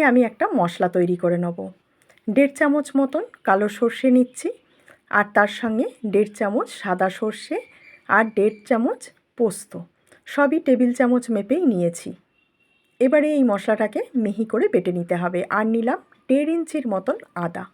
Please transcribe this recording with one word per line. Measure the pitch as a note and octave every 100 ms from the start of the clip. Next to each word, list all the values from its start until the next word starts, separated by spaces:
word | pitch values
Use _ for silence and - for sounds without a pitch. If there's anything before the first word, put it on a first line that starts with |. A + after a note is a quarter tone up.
আমি | C#4+ B3
একটা | A3+ - D#4+
মশলা | C#4+ F3 - F3+
তৈরি | F3+ F3 F3
করে | F3 F3
নেব। | F3 F3 F#3+ - _ _ _ _ -
দেড় | G#3+ C#4
চামচ | C#4 D4 D4 C#4+ C4+
মতন | C4+ D4+ A#4 _
কালো | - G3 G#3
সর্ষে | G#3 A#3 - C4
নিচ্ছি, | B3+ B3 - F4 - _ _ _ _ _
আর | G#3 G#3
তার | G#3 G#3 G#3
সঙ্গে | A3+ A3 G#4+ - G#3+
দেড় | G3 G#3 -
চামচ | G#3 A3+ A#4 -
সাদা | G3+ F#3 F#3+
সর্ষে | F#3 A3 A3 - F#4+ - _ - - -
আর | G3+ A3
দেড় | G#3 G#3 G#3+ -
চামচ | A3+ C4 B4 - _ _ -
পোস্ত, | A3+ - - F3 F3 _ _ _ -
সবই | - C#4+ D#4+
টেবিল | C#4+ B3+ B3
চামচ | B3 B3 B3 B3
মেপেই | G#3+ G3+ D4+ D#4+
নিয়েছি। | F#3 E3+ E3+ - F3+ _ _ _ _ _ _ _ _
এবারে | B3+ D4+ D4+
এই | D4
মশলাটাকে | B3 G3+ A3+ G#3+ G#3+ D4 - B3+
মিহি | G#3+ G#3 A3
করে | G#3+ G#4+
বেটে | G#3 F3+
নিতে | F3 E3+ F3
হবে। | F3 F3+ -
আর | G3+ A3
নিলাম | A3+ A3+ F4+ - _ -
দেড় | C4+ D4+
ইঞ্চির | E4+ D#4+ D4+ B3
মতন | F#3+ F#3+ G4 - F3
আদা। | E3+ F3+ F#3